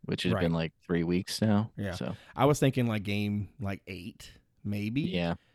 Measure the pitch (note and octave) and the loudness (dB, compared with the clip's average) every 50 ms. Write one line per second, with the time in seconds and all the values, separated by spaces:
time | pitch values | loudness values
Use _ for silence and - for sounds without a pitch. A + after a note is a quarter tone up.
0 | - - - - - F2+ F2+ G2 F#2 E2 E2 E2 E2 D#2+ - _ _ - F2 E2+ | -6 -6 -4 0 0 0 2 2 2 2 2 0 -2 -4 -6 _ _ -2 0 0
1 | E2 E2+ F2 F2+ F#2+ - - - A2 A2 G#2 G2+ A2 - - - G2+ F#2+ E2+ - | 2 2 0 0 0 -2 -2 0 2 4 4 4 2 0 -6 -8 -8 -8 -6 -6
2 | - - - - - - - - B2+ C#3+ D3 - D3 C3+ C3 C3 A#2+ A#2 A2 G#2+ | -6 -8 -8 -10 -14 -8 -2 2 4 4 4 4 4 2 4 2 2 0 0 -2
3 | F#2+ G#2 G2+ G#2 G#2 G#2 G#2 G#2 G2+ - - - G2 G2 G2 - - - F#2+ F2+ | -2 -2 -2 0 0 0 0 -2 -4 -6 -8 -6 -6 -6 -6 -6 -10 -12 -12 -12
4 | F2+ A2 - - - - - - _ _ _ _ - G2+ G#2 G#2 G2+ G#2+ A#2 C#3 | -12 -14 -14 -16 -18 -20 -20 -20 _ _ _ _ -6 -6 -4 -2 -2 -2 -2 -2
5 | E3 F3 F#3 F2 E2+ E2+ E2+ - _ _ | -2 0 0 0 0 0 -2 -4 _ _